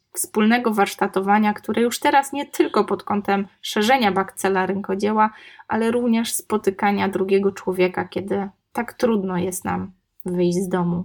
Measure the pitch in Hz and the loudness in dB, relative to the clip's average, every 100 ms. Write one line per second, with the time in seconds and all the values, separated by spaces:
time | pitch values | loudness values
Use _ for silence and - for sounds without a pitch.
0 | _ - - 220 214 240 240 208 196 - | _ -8 -4 2 4 4 2 2 0 0
1 | 196 190 196 208 214 208 - 220 240 - | -2 0 2 4 2 0 -2 0 0 0
2 | 294 285 277 285 285 - 311 214 202 196 | 2 2 2 -4 -4 0 0 0 0 -2
3 | - 208 196 196 - _ - 214 208 262 | -2 -4 0 -2 -2 _ -6 0 2 4
4 | 208 185 190 - 190 190 185 190 202 196 | 4 0 -2 -2 -2 0 0 -2 -4 -2
5 | 208 214 214 - - - - 220 226 240 | 0 2 0 -2 -20 -20 -6 -2 0 0
6 | 240 226 233 - - 214 196 190 208 202 | 2 0 0 -6 -4 -2 0 0 0 0
7 | 196 185 190 196 196 190 - 185 180 185 | 0 -2 0 2 2 -2 -4 0 0 0
8 | 180 185 196 202 196 - _ - 226 - | -6 -8 -4 -4 -4 -10 _ -6 -6 -2
9 | 240 220 190 180 185 180 196 180 185 - | 0 0 -2 -2 -4 -4 -6 -6 -8 -14
10 | _ _ 185 180 175 175 185 185 175 170 | _ _ -6 0 0 0 -2 0 0 -2